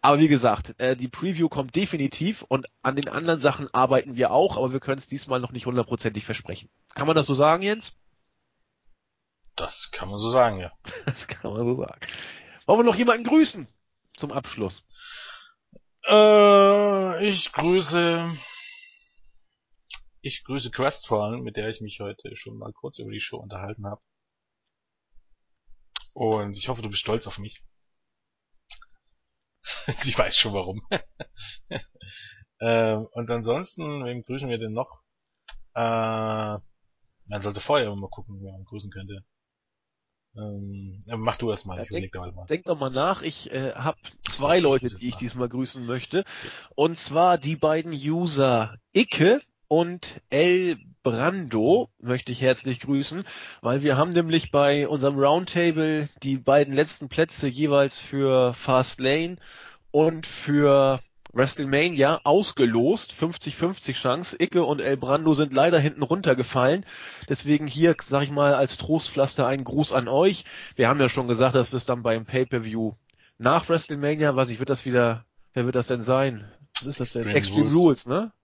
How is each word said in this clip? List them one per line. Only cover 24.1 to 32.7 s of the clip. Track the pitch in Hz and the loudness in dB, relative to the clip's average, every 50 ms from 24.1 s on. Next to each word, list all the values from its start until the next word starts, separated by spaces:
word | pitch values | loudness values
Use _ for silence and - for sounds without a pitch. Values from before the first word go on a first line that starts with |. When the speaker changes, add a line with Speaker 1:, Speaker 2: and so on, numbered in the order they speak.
| _ _ _ _ _ _ _ _ _ _ _ _ _ _ _ _ _ _ _ _ _ - _ _ _ _ _ _ _ _ _ _ - _ _ _ _ - - - | _ _ _ _ _ _ _ _ _ _ _ _ _ _ _ _ _ _ _ _ _ -20 _ _ _ _ _ _ _ _ _ _ -20 _ _ _ _ -12 -12 -12
Speaker 2:
Und | _ - 120 110 110 107 104 101 98 95 | _ -6 -2 -2 -2 -2 -2 -6 -8 -10
ich | - - | -8 -8
hoffe, | 131 113 | -8 -8
du | 110 107 | -8 -8
bist | 104 - | -8 -6
stolz | - - 110 117 - | -4 -4 -4 -4 -4
auf | 104 95 - | -8 -12 -14
mich. | 98 104 - - - - _ _ _ _ _ _ _ _ _ _ _ _ _ _ _ _ _ _ _ _ - - - _ - _ _ _ _ _ _ _ _ _ _ _ _ _ | -14 -16 -16 -20 -20 -20 _ _ _ _ _ _ _ _ _ _ _ _ _ _ _ _ _ _ _ _ -20 -20 -20 _ -20 _ _ _ _ _ _ _ _ _ _ _ _ _
<laughs> | _ - - - - - | _ -10 -10 -8 -8 -8
Sie | - - - 131 - | -6 -4 -4 -2 0
weiß | - 120 - - | 0 0 2 2
schon | - - 113 | 2 2 2
warum. | 101 98 92 90 95 107 - | 0 -4 -4 -6 -8 -12 -8
<laughs> | - 202 - - - _ _ - - _ - - - - - - - - - - _ _ _ - 95 - - - - - _ - _ _ _ | -6 -6 -6 -6 -10 _ _ -20 -20 _ -18 -18 -16 -16 -18 -16 -12 -12 -12 -12 _ _ _ -20 -20 -20 -20 -20 -20 -20 _ -20 _ _ _
Ähm, | 113 117 | -2 0